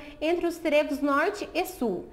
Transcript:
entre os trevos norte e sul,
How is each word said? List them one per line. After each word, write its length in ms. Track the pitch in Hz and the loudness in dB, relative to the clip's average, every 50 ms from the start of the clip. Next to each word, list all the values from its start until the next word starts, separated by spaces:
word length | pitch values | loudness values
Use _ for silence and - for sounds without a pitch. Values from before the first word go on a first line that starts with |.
| - - - - | -10 -14 -8 -4
entre 260 | 294 320 349 349 339 | 0 0 2 2 0
os 120 | 339 330 - | 0 -2 -2
trevos 420 | - 320 294 294 302 294 285 262 | 0 2 4 4 4 2 0 0
norte 480 | 277 285 277 285 320 403 403 - 311 - - | 2 2 2 4 2 2 0 -2 -6 -4 -2
e 100 | 311 370 | -2 -2
sul, 440 | 370 - - 254 226 180 - - - | -2 -4 -2 -2 -2 0 -2 -4 -10